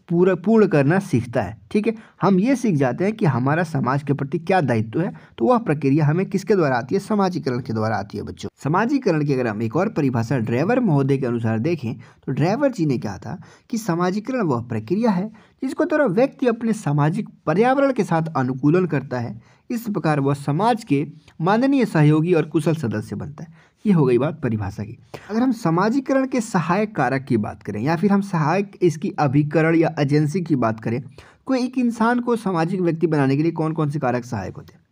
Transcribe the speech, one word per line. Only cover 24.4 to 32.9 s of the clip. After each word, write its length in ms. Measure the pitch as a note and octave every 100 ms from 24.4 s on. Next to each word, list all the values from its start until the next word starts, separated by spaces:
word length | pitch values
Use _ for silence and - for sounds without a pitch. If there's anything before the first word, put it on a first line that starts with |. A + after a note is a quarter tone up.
परिभाषा 420 | B2 A2 F#2+ A2
की। 140 | G#2 A2 _ - -
अगर 120 | A3
हम 100 | C4
समाजीकरण 720 | A3+ E3 E3 G#3+ C4+ C4 C4+ C4
के 140 | B3+
सहायक 560 | A3 F3+ D#3 F#3 G#3+ F#3+
कारक 260 | B2+ C3+
की 140 | C3 A#2
बात 260 | G#2 -
करें 200 | - G#2
या 140 | C3+ E3
फिर 160 | G#3
हम 80 | G3
सहायक 520 | G3 E3+ D3 F#3 G3+ -
इसकी 300 | F3+ D#3+ G3 -
अभिकरण 560 | C#3+ C#3 D3+ E3+ D#3+
या 200 | E3 D#3 -
एजेंसी 420 | C3+ D3 D3+ F#3+
की 160 | E3+ C3+
बात 240 | A2+ A2
करें, 220 | A#2 A#2+ A#2+ - - _ -
कोई 180 | C4
एक 140 | B3+ C4
इंसान 420 | A#3+ A3+ A3+ B3
को 160 | A#3+ A#3
सामाजिक 440 | F#3+ E3+ E3 F#3+
व्यक्ति 260 | E3+